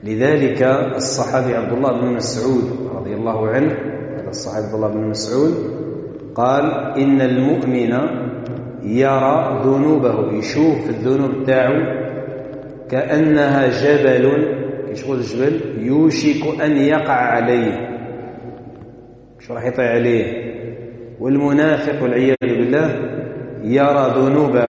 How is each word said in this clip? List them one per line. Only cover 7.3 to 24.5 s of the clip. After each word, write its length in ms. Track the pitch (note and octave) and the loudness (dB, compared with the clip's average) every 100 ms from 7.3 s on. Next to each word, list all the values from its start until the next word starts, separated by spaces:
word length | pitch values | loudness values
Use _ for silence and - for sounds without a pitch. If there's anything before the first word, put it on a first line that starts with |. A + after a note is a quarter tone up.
| B2+ C3+ D3+ C3 B2+ A#2 B2 D3+ - - - - - - - | 2 2 2 0 0 0 0 -2 -4 -6 -8 -8 -10 -10 -10
يرى 800 | G2+ A#2+ C3+ C3 C3 D#3 E3 C3+ | -2 2 4 4 4 2 0 0
ذنوبه"، 680 | C3 C#3 D3+ D3+ B2 G#2+ G#2+ G#2+ | 2 4 4 4 2 0 -2 -2
يشوف 500 | A2 C#3+ D#3+ C#3 - | -2 2 2 2 -2
الذنوب 560 | A2+ A#2+ C3+ C3+ C3+ C3 | -2 0 2 0 0 2
تاعو، 280 | C3 B2+ D3+ E3 - - - - - - - - - - | 4 4 2 0 -4 -6 -8 -8 -10 -12 -12 -14 -16 -4
"كأنها 760 | C3 - D3+ D#3 D3+ C#3+ C#3 C3 | -2 0 2 4 4 4 4 2
جبل"، 840 | A#2+ C#3+ D3 C3 B2 C3 - - - - - - | 2 4 4 4 4 4 2 0 -2 -6 -8 -8
كيشغل 280 | G#2+ C3+ C3 | -8 -4 -4
الجبل، 440 | G#2+ A2+ C#3 D#3+ - A2+ | -4 0 0 0 -4 -6
"يوشك 840 | A#2 C#3+ D#3+ C3 D3+ C#3+ D3+ D3+ | 0 4 4 4 0 0 -2 -2
أن 120 | D3+ C#3+ | 0 2
يقع 380 | C#3+ D#3 - | 4 2 2
عليه"، 720 | B2+ B2 A#2 A#2 B2 A2 - - - - - - - A#2+ - - - - - - - - - | 2 2 2 2 2 0 -2 -6 -8 -10 -12 -12 -14 -16 -16 -18 -18 -20 -20 -20 -20 -20 -20
شو 160 | - | -12
راح 100 | A#2 A#2+ | -6 -4
يطيع 240 | B2 A#2+ | 0 0
عليه. 540 | A#2+ A#2+ A2+ G#2 - - - - - - - - - | 2 2 2 0 -6 -8 -10 -12 -12 -14 -16 -18 -6
والمنافق 840 | B2 C#3 C#3+ C#3+ D#3 D3+ D3 C#3+ | 0 2 2 4 4 2 0 -2
والعياذ 340 | B2+ A#2+ C3 C3 | 0 2 2 2
بالله 480 | B2 A#2 A#2 C#3+ D#3 - - - - - - - | 0 0 2 2 0 -2 -6 -8 -8 -12 -12 -10
يرى 500 | G#2+ C3 C#3 C#3+ C3 B2+ | 0 2 4 4 2 2
ذنوبه 480 | C3 D3 D3 | 4 4 4